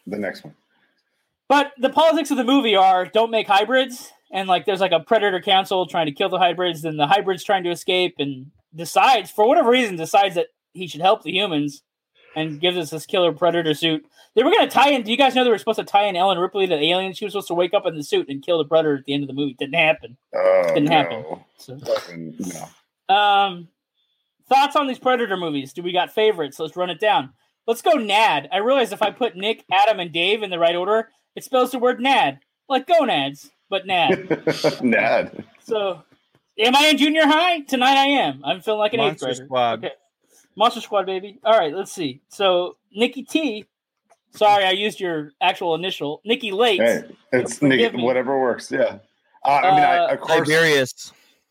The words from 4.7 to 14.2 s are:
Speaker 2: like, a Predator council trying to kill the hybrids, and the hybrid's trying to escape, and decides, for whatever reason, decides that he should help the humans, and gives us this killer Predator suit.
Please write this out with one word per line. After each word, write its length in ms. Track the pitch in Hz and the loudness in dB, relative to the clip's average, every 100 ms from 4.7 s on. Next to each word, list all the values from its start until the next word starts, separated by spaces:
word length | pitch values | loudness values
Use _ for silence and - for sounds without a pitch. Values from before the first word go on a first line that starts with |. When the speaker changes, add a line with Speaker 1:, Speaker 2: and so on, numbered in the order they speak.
| 185 | -2
Speaker 2:
like, 100 | 190 | 0
a 80 | 165 | 0
Predator 400 | 165 226 202 185 | 2 2 2 -2
council 440 | 202 190 190 190 175 | 0 0 2 -2 -2
trying 220 | 180 156 | -2 -2
to 40 | |
kill 160 | 139 196 | -2 -2
the 100 | 180 | 2
hybrids, 440 | 180 170 180 165 | 0 0 -4 -4
and 160 | 160 151 | -6 -2
the 80 | 147 | 0
hybrid's 360 | 202 190 185 - | 2 0 -4 -2
trying 180 | 196 | -2
to 60 | 175 | -2
escape, 440 | 170 - 180 180 - | -6 -2 0 0 -4
and 320 | 143 131 135 _ _ 160 | -8 -8 -16 _ _ -14
decides, 560 | 165 190 220 240 180 | -2 2 4 2 0
for 160 | - 220 | 0 4
whatever 240 | 330 240 | 4 4
reason, 240 | 254 226 175 | 2 2 -4
decides 400 | 160 202 202 170 | 0 2 2 -2
that 120 | 165 _ _ | -6 _ _
he 140 | 165 180 | -14 -12
should 120 | 147 | -2
help 240 | 185 214 | 0 0
the 80 | 156 | -2
humans, 520 | 180 202 151 147 - _ _ _ _ _ 160 | -4 -2 -4 -4 -8 _ _ _ _ _ -8
and 240 | 160 147 | -8 -2
gives 180 | 180 180 | -2 -2
us 120 | 151 | -6
this 160 | 160 - | -10 -4
killer 260 | 196 175 | 0 0
Predator 420 | 151 175 170 160 | 2 0 2 0
suit. 320 | 151 165 156 - _ | 0 0 -2 -6 _